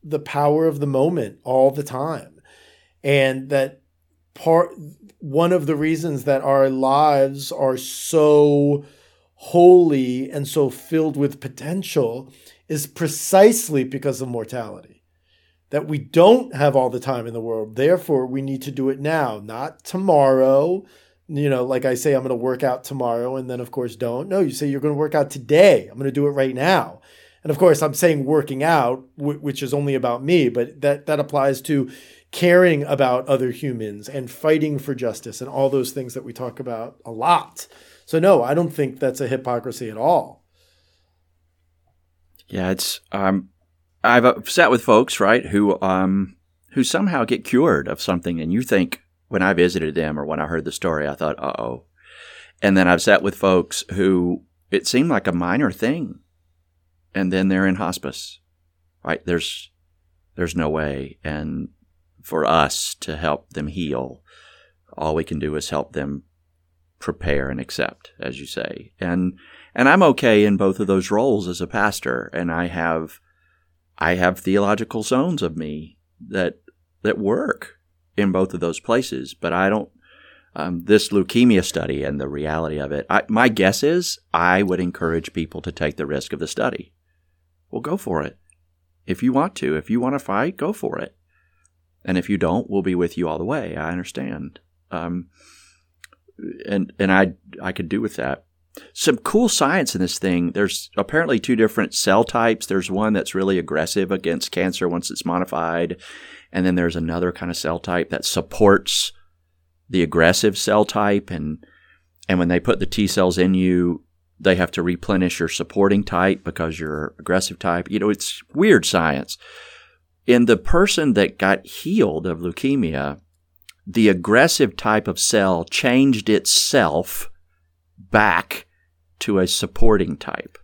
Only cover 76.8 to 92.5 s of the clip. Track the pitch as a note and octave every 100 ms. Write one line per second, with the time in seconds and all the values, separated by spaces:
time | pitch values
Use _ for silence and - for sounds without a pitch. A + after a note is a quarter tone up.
76.8 | _ _ G#2 - G3+ - C#4 - - _
77.8 | _ _ _ - G2+ F#2 F#2 F2+ E2+ E2
78.8 | - A#2 B2+ C2 C#2 - F2 E2+ F#2+ G#2+
79.8 | - _ _ _ _ _ _ - D#2 F2
80.8 | F2 G#2 - G2+ F2+ A#2+ B2 G2+ E2+ -
81.8 | D#2+ C#2 C#2 C#2+ C#2 C#2+ D#2 D#2 D#2+ D2+
82.8 | C#2+ D2 - F#2+ - A2 B2 G#2+ F#2 -
83.8 | C#3+ F3 F3+ - _ E2 F2 F#2 G2+ F2+
84.8 | F2+ - E2+ E2 D#2+ - D#2+ D#2+ D#2+ D#2
85.8 | D#2 D2 D2 C#2+ - D2 D#2 - B2+ -
86.8 | - _ _ _ _ _ _ _ _ A#2
87.8 | C#3 F#3+ - E2 D2+ - _ _ _ _
88.8 | _ _ - F2+ B2 B2+ D#3 - C#2 D#2
89.8 | - A2+ A#2+ C#3 - G2 C#3+ F#3+ D3+ A3
90.8 | - - - _ _ _ _ _ _ _
91.8 | _ _ - F#2 - G2 E2